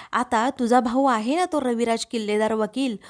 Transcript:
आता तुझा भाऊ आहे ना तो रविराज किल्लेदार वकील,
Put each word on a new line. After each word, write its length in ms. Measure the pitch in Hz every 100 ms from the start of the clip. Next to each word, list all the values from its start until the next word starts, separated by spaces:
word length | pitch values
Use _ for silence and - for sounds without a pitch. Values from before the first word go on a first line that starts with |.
| -
आता 380 | 226 247 220 247
तुझा 300 | - 233 247
भाऊ 240 | 226 254
आहे 320 | 277 226 220 330
ना 80 |
तो 160 | 359 302
रविराज 440 | 254 233 233 226
किल्लेदार 480 | - 233 208 214 220
वकील, 440 | 220 214 247 269 202